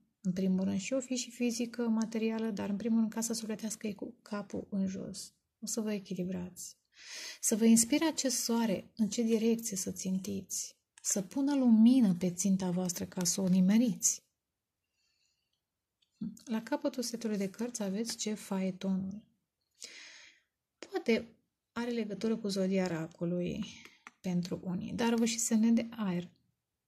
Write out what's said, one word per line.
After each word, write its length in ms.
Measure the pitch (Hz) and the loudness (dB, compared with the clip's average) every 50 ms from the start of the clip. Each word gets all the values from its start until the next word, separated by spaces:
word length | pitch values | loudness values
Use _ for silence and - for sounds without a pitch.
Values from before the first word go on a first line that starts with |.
| _ _ _ _ - | _ _ _ _ -4
În 100 | 185 175 | -4 -2
primul 320 | 190 190 190 185 185 190 | 0 2 2 2 2 2
rând 160 | 196 196 196 | 0 -2 -2
și 120 | 190 - 262 | -2 -2 -2
o 80 | 269 | -2
fi 160 | 254 - 262 | -2 -2 -4
și 140 | 247 - - | -4 -6 -6
fizică, 580 | - - 240 240 233 - 240 233 - - 240 226 | -4 -2 -2 0 0 -2 -4 -4 -4 -2 0 0
materială, 640 | 220 220 220 220 - 226 220 226 220 220 220 226 | 2 2 0 0 0 -2 -2 -2 -2 -2 -4 -4
dar 180 | 202 196 202 196 | -4 -4 -4 -4
în 80 | 202 | -4
primul 220 | 190 214 233 226 226 | -2 0 2 2 2
rând 140 | 226 214 - | 2 2 0
casa 220 | 226 226 - 233 | -4 -4 -4 -4
sufletească 520 | 226 226 214 214 208 220 214 - - - | -4 -6 -6 -8 -6 -6 -8 -8 -6 -6
e 60 | 214 196 | -8 -6
cu 220 | - - - - _ _ | -8 -10 -14 -14 _ _
capul 440 | - 208 208 202 - - 196 185 - | -10 -8 -8 -8 -6 -8 -8 -8 -4
în 160 | - 196 190 | -4 -2 -2
jos. 460 | 190 190 190 - - 190 - - - _ _ _ _ _ - | -2 -4 -6 -8 -10 -10 -12 -14 -16 _ _ _ _ _ -14
O 60 | - | -10
să 140 | 208 - 233 | -8 -6 -4
vă 120 | 214 214 214 | -4 -4 -4
echilibrați. 840 | 202 196 - 190 180 180 185 185 180 180 180 - - - - - _ _ _ _ - - - - - - - - - | -6 -6 -6 -6 -4 -4 -4 -4 -6 -8 -10 -12 -14 -16 -16 -16 _ _ _ _ -20 -20 -16 -14 -14 -12 -14 -10 -4
Să 160 | - - 233 | -2 0 2
vă 80 | 202 226 | 6 8
inspire 400 | 226 226 226 - - 285 294 330 | 10 10 8 8 6 4 4 4
acest 320 | 320 302 - - 262 247 | 2 0 0 -2 -2 0
soare 540 | - - - 226 233 233 214 185 180 - - _ | 0 0 0 0 2 2 2 0 -2 -4 -8 _
în 120 | - 220 190 | -2 -2 -2
ce 140 | - - 233 | 0 0 0
direcție 540 | 226 226 214 214 233 226 226 - - 196 | 2 2 4 4 4 2 2 0 -4 -6
să 140 | 185 - 196 | -4 -6 -6
țintiți. 880 | 185 - - 190 190 190 185 208 196 190 190 - - - - - - _ _ _ _ - - | -6 -6 -4 -2 -2 -2 -2 -4 -8 -8 -8 -8 -8 -8 -8 -8 -12 _ _ _ _ -8 -4
Să 200 | - - 208 196 | -2 -2 -2 -2
pună 340 | 190 - 277 277 277 285 | -4 -2 0 0 2 2
lumină 580 | 277 254 247 226 214 220 233 254 269 233 196 180 | 4 6 8 8 10 10 10 10 8 6 6 4
pe 160 | 175 - 180 | 2 0 -2
ținta 400 | 175 - - 196 190 185 190 180 | -2 0 2 2 2 2 2 0
voastră 360 | 175 180 185 180 175 - 190 | -2 0 -2 -2 -4 -4 -8
ca 180 | 180 - 190 180 | -8 -4 -2 0
să 160 | 175 - - | 0 0 0
o 80 | 196 185 | 2 4
nimeriți. 760 | 180 190 185 185 208 226 254 247 175 - - - - - _ _ _ _ _ _ _ _ _ _ _ _ _ _ _ _ _ _ _ _ _ _ _ _ _ _ _ _ _ _ _ _ _ _ _ _ _ _ _ - 202 - - - - | 4 6 6 6 6 6 4 4 0 0 0 -2 -2 -2 _ _ _ _ _ _ _ _ _ _ _ _ _ _ _ _ _ _ _ _ _ _ _ _ _ _ _ _ _ _ _ _ _ _ _ _ _ _ _ -10 -10 -10 -10 -12 -10
La 180 | - 226 220 226 | -6 -6 -6 -4
capătul 400 | - 294 285 - 285 277 - 233 | -4 -4 -2 -2 -2 -2 -2 -6
setului 340 | - - 226 - 226 214 | -6 -6 -4 -4 -2 -2
de 140 | 196 196 190 | -2 -2 -4
cărți 320 | 190 - 220 240 240 - 208 | -4 -6 -8 -6 -6 -6 -4
aveți 340 | 196 190 208 233 233 - | -4 -4 -4 -4 -4 -6
ce 180 | - - 214 214 | -6 -6 -6 -6
faetonul. 880 | 202 - - 196 190 190 190 185 185 - 190 190 185 190 190 196 208 - _ _ _ _ _ _ _ _ _ _ - - - - - - - - - - - _ _ _ _ _ _ _ _ _ - | -6 -6 -4 -4 -2 -2 -2 -4 -2 -2 -2 0 0 -2 -4 -8 -12 -16 _ _ _ _ _ _ _ _ _ _ -18 -18 -18 -16 -18 -20 -20 -20 -20 -20 -20 _ _ _ _ _ _ _ _ _ -20
Poate 580 | - - 392 370 370 - 226 226 233 - - _ _ _ _ _ _ _ - | -14 -8 -8 -6 -2 0 0 0 -2 -6 -18 _ _ _ _ _ _ _ -8
are 180 | 233 233 240 | -8 -6 -4
legătură 460 | 240 233 220 202 202 196 226 220 226 | -2 -4 -4 -4 -6 -4 -2 -2 -2
cu 120 | 220 - 202 | -2 -2 -4
zodia 380 | 190 196 190 190 190 190 185 | -2 0 0 0 2 2 0
racului 800 | 185 170 160 160 160 - - 175 170 175 175 175 175 - - - - - - - - - _ - - _ _ | 0 -2 -4 -6 -6 -8 -6 -4 -4 -2 -2 -4 -4 -4 -6 -8 -10 -12 -18 -20 -20 -20 _ -20 -20 _ _
pentru 400 | - 185 180 175 170 - - - - | -6 -4 -2 -2 -2 -2 -6 -8 -6
unii, 280 | 185 175 180 - - - | -6 -6 -6 -6 -6 -4
dar 220 | - 233 233 233 | -2 0 0 2
vă 100 | 226 233 | 2 2
și 140 | 226 226 - | 0 0 -2
semne 320 | - - 233 220 220 233 | -2 0 2 4 4 6
de 180 | 233 226 233 - | 4 4 2 -2
aer. 400 | - - 214 190 175 175 175 - _ _ _ _ _ _ _ _ _ _ _ | -6 -6 -4 -2 -2 -4 -4 -8 _ _ _ _ _ _ _ _ _ _ _